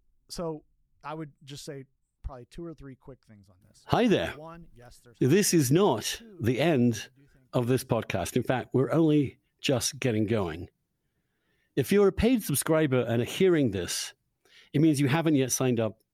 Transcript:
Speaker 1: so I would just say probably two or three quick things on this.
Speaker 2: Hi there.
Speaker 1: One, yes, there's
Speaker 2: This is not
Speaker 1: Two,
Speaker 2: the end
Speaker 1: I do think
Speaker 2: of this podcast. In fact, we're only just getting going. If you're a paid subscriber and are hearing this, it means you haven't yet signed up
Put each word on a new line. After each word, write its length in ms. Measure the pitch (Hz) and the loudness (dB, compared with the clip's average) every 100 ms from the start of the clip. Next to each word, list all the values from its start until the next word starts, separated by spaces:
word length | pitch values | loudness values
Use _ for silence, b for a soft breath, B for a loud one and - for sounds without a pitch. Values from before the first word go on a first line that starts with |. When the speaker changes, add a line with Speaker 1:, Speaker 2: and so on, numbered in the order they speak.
| _ _ _ | _ _ _
Speaker 1:
so 340 | - 165 156 - _ _ _ | -10 -10 -10 -16 _ _ _
I 120 | 143 | -14
would 180 | 160 156 - | -12 -14 -16
just 200 | 135 139 | -20 -16
say 200 | - 139 131 _ _ _ | -14 -16 -18 _ _ _
probably 240 | - 131 123 | -16 -16 -18
two 140 | - | -16
or 100 | 170 | -16
three 200 | 156 139 | -16 -20
quick 240 | 127 - 127 _ | -20 -20 -20 _
things 220 | 104 98 | -20 -20
on 80 | 92 _ | _ _
this. 160 | _ - | _ -2
Speaker 2:
Hi 200 | 165 240 | 2 4
there. 280 | 147 82 - | 2 0 -8
Speaker 1:
One, 300 | - 170 - - | -16 -18 -20 -20
yes, 240 | 120 - | -20 -20
there's 140 | - _ | -20 _
Speaker 2:
This 360 | 127 185 196 | 2 4 4
is 180 | 170 123 | 2 4
not 320 | 156 202 113 | 4 4 2
Speaker 1:
Two, 320 | - - - 196 | -4 -10 -14 -4
Speaker 2:
the 200 | 120 127 | -2 0
end 340 | 156 143 120 | 2 2 2
Speaker 1:
I 140 | 113 - _ | 0 -8 _
do 100 | _ | _
think 140 | _ _ | _ _
Speaker 2:
of 140 | 127 120 | -4 0
this 160 | 131 | -2
podcast. 540 | - 113 - 98 87 131 | -2 -4 -2 -6 -4 -2
In 80 | |
fact, 240 | 120 127 101 | -2 -4 -2
we're 200 | 123 139 | -2 0
only 460 | 151 160 151 127 - _ _ | 2 2 2 0 -6 _ _
just 380 | - 123 - 131 | -2 -2 -2 -4
getting 280 | 131 110 104 | -2 0 0
going. 420 | 110 90 80 92 _ _ _ _ _ _ _ _ _ _ | -2 -4 -8 -14 _ _ _ _ _ _ _ _ _ _
If 160 | - 131 | -4 2
you're 180 | 196 196 | 4 4
a 40 | |
paid 320 | 185 226 254 | 4 2 2
subscriber 560 | - 139 - 160 156 127 | 0 -4 0 2 2 2
and 200 | 117 117 | 2 0
are 40 | |
hearing 480 | 117 - 185 170 131 | -2 2 4 4 2
this, 420 | 95 85 - - - _ _ b b b | 0 -4 -6 -10 -14 _ _ b b b
it 80 | 143 | 2
means 200 | 160 139 | 2 4
you 80 | 139 | 2
haven't 260 | 135 151 | 2 2
yet 160 | 147 127 | 2 0
signed 300 | - 131 117 | 0 0 0
up 180 | 110 - _ | -2 -6 _